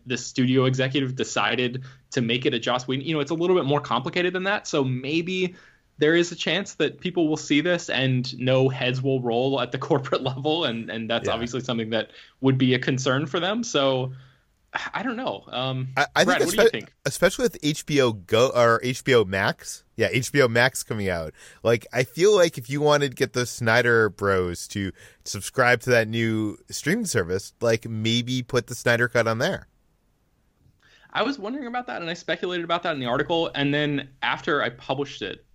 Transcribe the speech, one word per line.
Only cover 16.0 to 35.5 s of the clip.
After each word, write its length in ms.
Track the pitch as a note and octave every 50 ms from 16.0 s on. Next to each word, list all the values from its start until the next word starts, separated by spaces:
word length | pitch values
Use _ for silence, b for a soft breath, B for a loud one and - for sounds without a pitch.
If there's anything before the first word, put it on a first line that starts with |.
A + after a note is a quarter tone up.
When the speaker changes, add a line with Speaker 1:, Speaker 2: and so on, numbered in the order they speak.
| C#3+ - -
Speaker 2:
I 80 | C#3+ E3+
Speaker 1:
Brad, 140 | F3+ F3+ -
Speaker 2:
think 100 | - E3
Speaker 1:
what 80 | F#3+
do 60 | A3
you 60 | A#3+ A3
Speaker 2:
espe-, 40 |
Speaker 1:
think? 200 | - A2+ G2+ - _ _ _
Speaker 2:
especially 380 | A2+ - - F3 F#3 - - B3+
with 140 | A3 - -
H 240 | - D3 D#3 - -
B 140 | - D3+ C#3+
O 120 | C3 A#2+
Go 380 | A2 G2+ E2+ - A2 A2 B2 C3
or 280 | - A#2+ A#2+ A#2 A2+ A2+
H 220 | B2 B2 B2+ - -
B 100 | C3+ B2+
O 100 | A#2 G#2+
Max, 600 | F#2 G2 F#2+ G2+ A#2+ - - - - - - _ _ _
yeah, 140 | - A2 -
H 220 | F#2 B2 B2 -
B 100 | - C#3+
O 60 | C3+ A#2+
Max 340 | A2+ A#2+ B2 C3 - -
coming 260 | - - A#2 G#2+ G2+ F#2+
out. 240 | F2+ E2+ D#2+ D#2 B B B B B B
Like, 240 | - A2 A#2+ A2+ - -
I 100 | - B2
feel 320 | B2+ - - D#3+ F3 G#3 G#3+
like 240 | F#3+ F3 E3+ - C#3
if 100 | A#2 A#2
you 120 | C3+ D3
wanted 320 | D3 D3 D3 C#3+ C#3+ C#3
to 40 | B2
get 180 | - C3 - -
the 120 | B2+ B2
Snyder 600 | - - - A#2+ A2+ A2+ B2 A#2+ A#2+ A#2 A2+ A2 G#2
Bros 580 | F2+ - G2+ G2 G2 F#2 F#2 F2 F2 - - -
to 220 | - G#2 G2 F#2 B B B B B B _
subscribe 540 | - - G#2 - - - - B2 B2 B2 A#2
to 80 | - B2+
that 180 | B2 A#2 A2+ G#2+
new 500 | A2+ A#2 A2+ A2+ A2 A2 G#2+ G#2 F#2 - _ _
streaming 360 | - - - D3 F#3 A#3+ A3+
service, 460 | E3+ - A2+ F2 E2 F#2 F#2+ - - _ _
like, 280 | A2+ A#2 A#2 A2+ - A2+
maybe 540 | A2+ A2 A2 A2+ A#2 A#2+ A#2+ B2 B2+ B2+
put 240 | B2 - - B2 A#2
the 80 | - B2
Snyder 320 | - - B2+ A#2+ A#2 A#2+
Cut 220 | A#2+ - A#2+ A2+ A2+
on 100 | A2+ A2+
there. 300 | C#3 F3+ F3 - - _ _ _ _ _ _ _ _ _ _ _ _ _ _ _ _ _ _ _ _ _ _ _ b b b b b b
Speaker 1:
I 100 | - D#3
was 160 | G#3 C4+ C#4 -
wondering 300 | F#3+ G#3+ B3+ D4 C4 A#3
about 180 | A#3+ B3 B3
that, 140 | - G#3 -
and 100 | F3 E3
I 40 | F3
speculated 500 | - - - - - - F3+ F3+ F3 E3+
about 180 | E3+ E3+ F3
that 120 | - F3 D#3
in 40 | C#3
the 80 | B2+
article, 460 | A#2+ A#2+ C#3 D3 - E3+ E3 E3 - -
and 180 | C#3+ C#3 C#3+
then 360 | C#3+ D3+ D3 D3 D3 C#3 C#3 - - _
after 380 | - A#2+ C3+ C#3 - F3 D#3 C#3
I 100 | G#2+ A#2
published 520 | - - - - C3+ C3+ C#3+ C#3 - -
it, 220 | G#2+ F#2 - - _ _